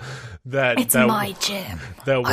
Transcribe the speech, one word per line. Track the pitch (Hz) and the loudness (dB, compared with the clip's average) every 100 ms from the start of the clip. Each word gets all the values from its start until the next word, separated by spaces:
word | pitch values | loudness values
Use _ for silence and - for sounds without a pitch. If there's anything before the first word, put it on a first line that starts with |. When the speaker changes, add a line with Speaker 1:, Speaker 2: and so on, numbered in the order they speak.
| 131 131 - - 127 | -12 -14 -14 -16 -4
Speaker 1:
That | 135 127 123 | 0 2 2
Speaker 2:
It's | 113 | 4
Speaker 1:
that | 127 123 | 4 4
Speaker 2:
my | 107 101 - | 4 -2 -4
gym. | - 196 156 82 67 - | -4 -4 -6 -10 -10 -6
Speaker 1:
the | 135 | 0
Speaker 2:
I | 131 123 | 2 4